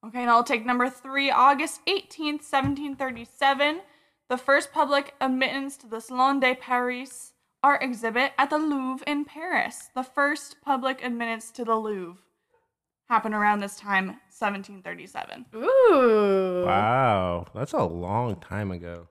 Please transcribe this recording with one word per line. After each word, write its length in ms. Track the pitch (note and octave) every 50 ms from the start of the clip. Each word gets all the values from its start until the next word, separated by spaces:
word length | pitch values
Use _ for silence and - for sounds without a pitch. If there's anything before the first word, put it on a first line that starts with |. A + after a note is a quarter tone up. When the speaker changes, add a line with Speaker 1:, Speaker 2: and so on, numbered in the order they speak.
| -
Speaker 1:
Okay, 140 | A3 A3 B3 B3
and 80 | A#3+
I'll 140 | A#3 A#3 A#3+
take 200 | - C#4 A#3 A3
number 240 | B3 B3 B3 B3 C4+
three. 420 | C4 - _ C4+ C4+ C#4 C#4 C#4
August 500 | - - B3 C#4 C#4+ C4 D4+ D#4 - - _ -
eighteenth, 560 | F#4 G4+ - _ - - D#4 D4+ D4 D4 -
seventeen 500 | - - C#4 C4+ C#4 C#4+ C#4 D4 D4 C#4
thirty-seven, 880 | C4 C#4 C4 B3 A#3 A#3 - _ _ C#4+ C4+ C#4 C4 C#4+ D4 D4+ F4 F#4+ _ _ _ _ _ _ _ _ _
the 100 | B3 B3+
first 340 | B3+ - C#4 C#4 - - _
public 420 | - D#4 C4+ C#4+ C#4 C#4+ C#4+ - _
admittance 560 | C4 C4 B3+ B3+ C4 C4 A#3+ C#4 C4+ C#4 C4+ -
to 100 | - A3+
the 120 | A3 A3+
Salon 380 | A3+ - B3+ B3+ C4 C4+ C#4 C#4
de 160 | C4 B3+ B3+
Paris 760 | B3+ - - B3+ B3 B3 B3 B3 B3 C4 C4+ - - - - _ _ _ _ _ _ -
art 180 | C4+ C#4+ - -
exhibit 500 | C4 B3 G#3 A#3 A3+ A3 A#3+ C4 C4+ - -
at 120 | C4+ C#4
the 80 | D4+ D4+
Louvre 440 | D#4 D#4 C#4+ C#4 C4 B3+ C4 C4+ - -
in 160 | D4 D4 D4
Paris. 680 | - - C#4+ D#4+ F#4 F4 A#3+ - - - - - - _
The 80 | B3+ B3+
first 520 | C4 _ - C#4+ C#4+ D4 D4 - - - _ _
public 380 | - C#4 B3+ A#3+ C4 C4 C4 -
admittance 460 | B3 A#3+ A#3 A#3 A#3 A3+ A3+ A3 -
to 140 | _ - A#3+
the 100 | A3 A3+
Louvre 440 | A3 A3 G#3+ G#3+ G3 F3+ E3+ F3+ F#3+ _ _ _ _ _ _ _ _ _ _ _ _ _ _ _ _ _ _
happened 260 | B3 A3 G#3 A3 G#3+
around 240 | G#3 G#3 G#3 G#3 G#3
this 160 | G3+ G3 -
time, 440 | - - G#3 G3+ F#3+ F#3+ F#3+ G3 - _ _
seventeen 520 | _ - - G#3 G3+ G3 G3 - G3+ F#3+
thirty-seven. 680 | F3+ E3+ F3 F3 D3+ - - - - - - - B3 _ -
Speaker 2:
Ooh. 1040 | A3 A#3+ G4 C5 C5+ C5 A#4 F4+ C#4 B3+ A#3+ A3 G#3+ G#3 G3+ G3 F#3+ F#3+ F#3 F3+ F3+ F3+
Speaker 3:
Wow, 840 | F3+ F#2 G2 G#2 A2 A#2+ C3 C3+ B2 G#2+ G2 F#2 F2+ F2 F2 F2 - _
that's 200 | G#2 B2+ - -
a 100 | D4+ -
long 540 | F2 E2 E2+ F2 F2+ G2+ A2+ B2 A#2+ G2+
time 340 | E2+ - - F#2 G2+ G#2+ G2
ago. 380 | F2+ F2 E2+ E2+ E2+ E2+ E2+ E2+